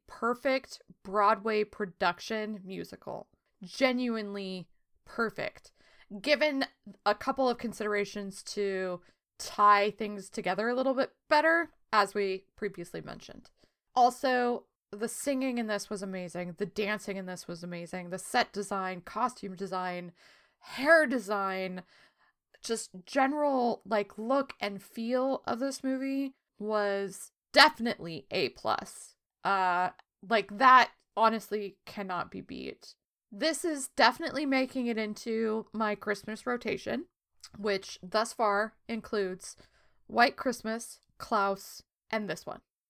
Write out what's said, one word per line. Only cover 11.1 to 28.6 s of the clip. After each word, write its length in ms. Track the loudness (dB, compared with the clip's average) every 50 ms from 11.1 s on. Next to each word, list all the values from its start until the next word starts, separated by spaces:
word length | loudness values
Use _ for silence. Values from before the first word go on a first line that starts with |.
| -4 _ _ 4
better, 400 | 4 6 6 6 4 4 2 -2 -6 _ _ _ 4
as 220 | 4 4 4 2
we 300 | -2 -2 -2 -2 -4 -8 _ _
previously 440 | -8 -8 -8 -6 -8 -12 -10 -10 -10
mentioned. 480 | -10 -10 -12 -14 -16 -18 -20 -20 -20 _ _ _ _ _ _ _ _ _ _
Also, 720 | 6 6 6 4 2 2 2 2 4 2 2 0 -2 -6 _ _ _ _ _ -8
the 160 | -6 -6 -6
singing 480 | -6 -4 -2 -2 0 0 0 -2 -2
in 120 | -2 -2 -2
this 200 | -2 -4 -4 -6
was 140 | -8 -8 -6
amazing. 520 | -8 -6 -8 -8 -8 -8 -8 -8 -8 -6 -6
The 80 | -6
dancing 500 | -6 -4 -4 -2 -2 -2 -4 -4 -8 -8
in 80 | -8 -8
this 220 | -8 -10 -10 -10 -12
was 140 | -12 -10 -10
amazing. 480 | -10 -10 -10 -10 -10 -10 -10 -8 -8
The 80 | -8 -10
set 340 | -8 -2 0 0 0 0 -2
design, 480 | -8 -6 -4 -4 -4 -4 -4 -6 -8 -10
costume 520 | -10 -4 -2 -2 -2 -2 -6 -12 -12 -10
design, 560 | -8 -8 -6 -4 -4 -4 -4 -6 -6 -8 -10 -14 _ -20 -20 -20 _ _ _ _ _
hair 460 | -20 -12 -8 0 6 8 8 8 8
design, 760 | 6 2 0 0 -2 -2 0 0 -2 -2 -2 -4 -4 -6 -8 -12 -14 _ -20 -20 _ _ _ _ _ _ _ _ _ -20 _ -6
just 280 | -4 -4 -4 -4 -8 -14 -18 -14
general, 760 | -2 0 2 2 2 2 0 0 2 2 2 2 2 0 -2 _
like, 320 | -2 0 0 0 -2 -6 -8
look 340 | -2 0 0 0 0 -2 -6 -6
and 220 | -6 -6 -6 -8 -12
feel 600 | -14 -10 -8 -4 0 0 2 2 0 0 -2 -2
of 140 | -4 -4 -2
this 220 | -2 -4 -4 -4 -4
movie 520 | -4 -2 -2 -2 -4 -2 -2 -4 -4 -8 _ _ _ _ -10
was 720 | -6 -2 0 0 0 0 0 -2 -2 -4 -8 -12 -16 -18 _ _ _ _ 8
definitely 720 | 8 8 8 6 2 -2 -4 -4 -4 -6 -10 -10 -10 -10 _
A 200 | -2 0 0 -2
plus. 640 | -2 -4